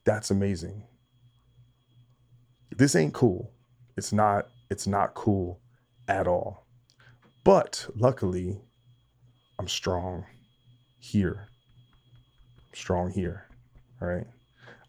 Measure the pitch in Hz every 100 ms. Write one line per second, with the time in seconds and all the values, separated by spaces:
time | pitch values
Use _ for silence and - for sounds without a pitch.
0 | - 107 - 98 98 90 85 101 - _
1 | _ _ _ _ _ _ _ _ _ -
2 | _ _ _ _ _ _ _ - 139 175
3 | 151 - 120 92 - - _ _ - -
4 | - 104 107 101 - - - 98 98 101
5 | 95 - - 98 87 90 _ _ _ _
6 | - 98 90 87 - 95 _ _ _ _
7 | - - _ _ - 190 - - - 101
8 | 123 131 98 90 90 98 - _ _ _
9 | _ _ _ _ _ - 95 - 98 90
10 | 92 90 90 - _ _ _ _ _ _
11 | - 107 90 - - _ _ - _ _
12 | _ - _ _ - - _ - - 90
13 | 90 98 87 87 - - _ - _ -
14 | 87 90 - - _ _ - -